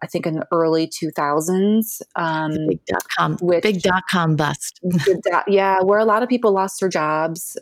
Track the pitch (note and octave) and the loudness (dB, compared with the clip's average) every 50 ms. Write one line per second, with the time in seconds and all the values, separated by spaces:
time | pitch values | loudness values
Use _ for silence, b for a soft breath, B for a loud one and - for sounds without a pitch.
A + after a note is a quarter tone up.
0 | - - - F3 - E3+ D#3+ D#3+ - - - E3+ E3 D#3+ D#3+ D#3+ D#3+ D#3+ - - | -10 -8 -6 -4 -4 -4 -4 -4 -4 -2 0 0 2 2 2 0 0 -2 -4 -6
1 | F3 D#3 D3+ - D3+ D3 C#3+ D#3 D#3+ E3+ F#3 F#3 G3 G#3 G#3+ A3 A3 - - - | -8 -6 -4 -4 -2 0 0 0 0 0 0 2 2 4 2 2 0 -2 -6 -12
2 | - - _ - E3+ E3 D#3+ D#3 D#3 D#3 D#3 D#3 D#3 D#3 F3+ D#3+ - - - F3 | -14 -10 _ -4 -4 -2 -2 -2 -2 -2 -2 -2 -2 -2 -2 -4 -4 -4 -4 -4
3 | F3+ - - F#3 E3+ D#3+ D#3 - F3 F3 F3 E3+ F3 G#3+ G#3+ F3+ D#3 F#3+ F3+ F#3 | -4 -4 -4 -2 -2 -2 -2 -2 0 2 2 2 2 0 0 0 0 0 0 0
4 | F#3 - - F3+ E3+ D#3+ D#3 C#3+ D3+ D3 D3+ - - - - - - F3+ F3 F3 | 0 0 0 0 2 2 2 2 0 -2 -2 -4 -8 -12 -12 -8 -4 -2 0 2
5 | C#3 G#3 F#3+ F#3 - G3 F3 E3+ - - G3 G3 F#3+ G3 F#3+ F#3+ F#3+ F#3+ G3+ G#3 | 2 2 0 0 0 0 0 0 0 2 2 2 4 4 2 2 4 4 4 4
6 | A3 A3 G#3 G#3+ B3 A#3+ B3+ A#3+ A#3+ A3 G3 F#3+ F#3+ G3 - - G3 F#3+ F3 F3 | 4 4 2 2 2 0 0 2 2 2 2 2 0 -2 -2 -2 -2 -2 0 0
7 | D#3 D3+ D#3 D#3 D#3+ E3 E3 E3+ - - - - | 0 0 2 2 0 0 -2 -4 -8 -12 -12 -14